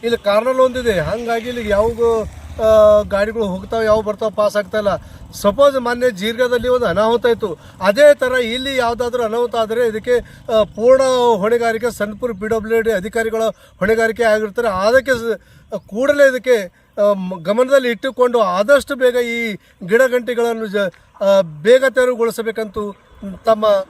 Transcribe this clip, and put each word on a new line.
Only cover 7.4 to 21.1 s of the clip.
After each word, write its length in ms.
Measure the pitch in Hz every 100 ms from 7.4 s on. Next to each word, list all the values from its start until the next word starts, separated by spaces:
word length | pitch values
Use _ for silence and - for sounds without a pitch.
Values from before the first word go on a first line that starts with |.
| 208 151 - -
ಅದೇ 320 | 190 208 294
ಥರ 180 | 294 254
ಇಲ್ಲಿ 440 | 254 233 247 262 269
ಯಾವುದಾದ್ರೂ 460 | 233 233 240 240
ಅನಾಹುತ 340 | 226 226 240 240
ಆದರೆ 300 | 214 226 240
ಇದಕ್ಕೆ, 320 | 208 202 247 - - -
ಆ, 100 | 220
ಪೂರ್ಣ 400 | 208 - 233 262 262 254 240 220
ಹೊಣೆಗಾರಿಕೆ 540 | 202 240 233 226 233
ಸನ್ಪುರ್ 440 | - 208 208 247
ಪಿ 140 | 196 214
ಡಬ್ಲ್ಯೂ 320 | 226 214 226
ಡಿ 120 | 220
ಅಧಿಕಾರಿಗಳ 500 | 208 196 226 220 226 226 - - _
ಹೊಣೆಗಾರಿಕೆ 440 | 196 220 226 220
ಆಗಿರ್ತಾರೆ. 460 | 226 214 214 190 226
ಅದಕ್ಕೆ 440 | 185 202 254 254
ಸ-, 280 | 247 233 202 _ _ _ 202
ಕೂಡಲೇ 520 | _ 202 277 285 277
ಇದಕ್ಕೆ, 580 | 254 254 240 180 _ _ -
ಆ, 140 | 202
ಮ-, 300 | 196 185 185
ಗಮನದಲ್ಲಿ 480 | 160 220 254 277 247
ಇಟ್ಟುಕೊಂಡು 500 | 233 269 247 247 240
ಆದಷ್ಟು 560 | 196 180 208 277 - 277
ಬೇಗ 180 | 254
ಈ 420 | 247 240 233 233 196 _ _ 175
ಗಿಡ 160 | 220
ಗಂಟಿಗಳನ್ನು 640 | 254 247 233 240 233 226 220
ಜ-, 260 | 202 190 - _